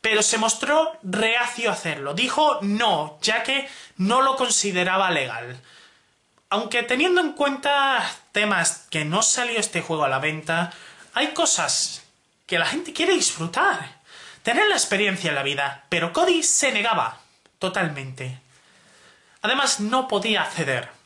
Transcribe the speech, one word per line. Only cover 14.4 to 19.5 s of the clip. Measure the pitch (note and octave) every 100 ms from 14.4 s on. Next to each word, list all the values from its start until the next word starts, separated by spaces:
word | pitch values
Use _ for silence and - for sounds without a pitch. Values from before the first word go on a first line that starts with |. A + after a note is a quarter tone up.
tener | - A#3+ G#4
la | F4+
experiencia | - G3 G#3 F#3 E3+
en |
la | D3
vida, | C#3 C#3+ C#3 C3+ -
pero | F3 E3+
Cody | E3+ F4+ E4+
se | D#4 - C4+
negaba | A3 A3 G3+ A2+ - - _ _ _
totalmente. | F#3+ F#3+ E3+ C#3+ C3+ C3 B2+ C3 _ _ _ _ _ - - - _ _
Además, | G#3+